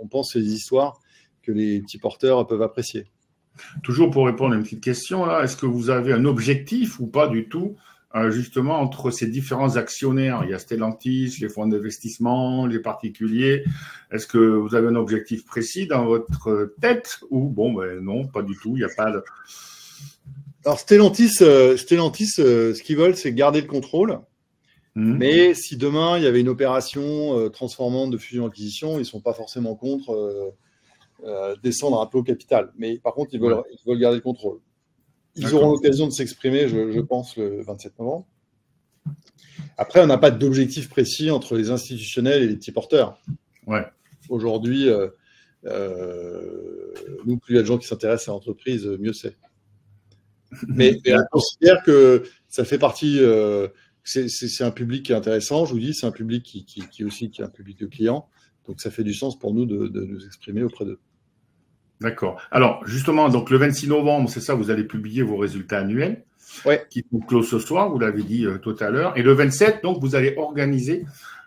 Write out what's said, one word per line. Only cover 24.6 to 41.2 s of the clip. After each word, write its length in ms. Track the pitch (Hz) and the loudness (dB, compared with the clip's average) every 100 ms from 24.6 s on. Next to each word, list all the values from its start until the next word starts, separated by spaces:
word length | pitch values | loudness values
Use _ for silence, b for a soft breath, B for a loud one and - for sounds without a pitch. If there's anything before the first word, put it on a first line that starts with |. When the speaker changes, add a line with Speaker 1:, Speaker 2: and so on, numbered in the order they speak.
| _ _ _ 107 | _ _ _ -2
Speaker 2:
Mhm. 220 | 110 117 | 0 2
Speaker 1:
Mais 360 | 127 165 180 | 4 6 6
si 240 | 170 - 131 | 4 -4 -6
demain, 400 | 143 147 165 175 | -2 0 0 2
il 60 | |
y 40 | 147 | 2
avait 140 | 123 | 4
une 80 | 123 | 2
opération, 880 | 123 135 131 127 143 143 151 151 127 | 0 0 0 -2 -6 -6 -4 -2 -2
euh, 120 | 110 | -2
transformante 600 | - 127 - 123 127 131 | -6 -12 -6 -4 -2 -4
de 60 | 117 | -6
fusion-acquisition, 760 | - 123 117 104 104 104 156 156 | -8 -8 -8 -8 -12 -10 -8 -6
ils 40 | |
ne 40 | |
sont 180 | 117 110 | -8 -8
pas 120 | 117 | -6
forcément 420 | 110 110 127 117 107 | -6 -8 -8 -8 -6
contre, 360 | 127 139 135 | -6 -8 -6
euh, 380 | 110 104 101 98 95 _ _ _ _ _ _ | -4 -4 -6 -10 -12 _ _ _ _ _ _
euh, 320 | 110 101 98 104 | -12 -8 -8 -4
descendre 400 | 123 120 143 117 | -4 -2 -2 0
un 40 | 110 | 0
peu 120 | 131 | -2
au 40 | |
capital. 480 | 123 117 - 123 104 - | -2 -4 0 0 0 -6
Mais 200 | 113 117 | -8 -6
par 160 | 120 | -6
contre, 180 | 123 143 | -6 -6
ils 60 | 123 | -2
veulent, 140 | 117 | 0
Speaker 2:
Ouais. 100 | 113 123 | 0 -4
Speaker 1:
ils 180 | - 117 | -10 -4
veulent 100 | 120 | 0
garder 180 | 120 120 | 2 2
le 60 | |
contrôle. 360 | 127 123 104 98 _ _ _ _ _ _ _ - | -2 -6 -8 -10 _ _ _ _ _ _ _ -8
Ils 80 | |
Speaker 2:
D'accord. 180 | 135 147 | 0 4
Speaker 1:
auront 100 | 147 | 4
l'occasion 340 | 147 147 139 151 | 4 2 2 0
de 40 | |
s'exprimer, 560 | - 127 - 131 135 139 | -4 -8 -4 -2 0 0
je, 240 | 113 110 | 0 -2
je 80 | 110 | -2
pense, 380 | 143 123 127 - | -2 -4 -6 -8
le 240 | 104 101 | -6 -8
vingt-sept 320 | 98 101 101 - | -10 -14 -16 -10
novembre. 260 | 117 160 190 _ _ _ _ _ _ _ - 143 _ _ B B 147 - | -8 -8 -10 _ _ _ _ _ _ _ -14 -14 _ _ B B -14 -10
Après, 240 | - 180 | 4 6
on 60 | 165 | 8
n'a 100 | 131 | 8
pas 140 | 151 | 6
d'objectif 580 | 113 139 135 135 143 127 | 6 2 2 0 -2 -4
précis 400 | - 123 - | -2 -2 -2